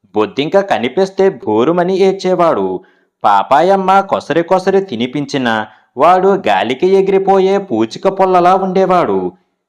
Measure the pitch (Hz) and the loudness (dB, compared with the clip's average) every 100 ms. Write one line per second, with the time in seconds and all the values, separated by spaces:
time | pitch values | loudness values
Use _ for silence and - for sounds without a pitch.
0 | _ 104 107 135 151 196 196 113 120 180 | _ -2 -2 -2 0 0 0 -2 -2 -2
1 | 185 185 190 139 110 107 131 180 175 190 | -4 0 0 0 -2 0 2 0 0 2
2 | 190 190 185 180 165 110 95 92 - _ | 0 0 -2 0 0 0 -4 -6 -12 _
3 | _ _ 113 101 - 143 180 196 190 196 | _ _ 0 0 2 2 2 0 2 0
4 | 196 202 - 165 170 185 190 190 190 113 | 0 -4 -2 -4 0 0 2 -2 -2 -6
5 | 123 147 143 139 120 110 104 _ _ 120 | -6 -6 -6 -4 -2 -2 -4 _ _ 0
6 | 160 185 190 196 110 95 110 127 185 196 | 2 4 2 0 0 0 0 -2 0 2
7 | 190 190 190 196 190 196 196 110 113 - | 2 0 2 2 2 -2 -4 -4 -4 -2
8 | 190 190 190 180 175 190 190 185 185 180 | -4 0 2 4 4 2 0 0 0 0
9 | 131 98 90 - _ _ | 0 -2 -4 -10 _ _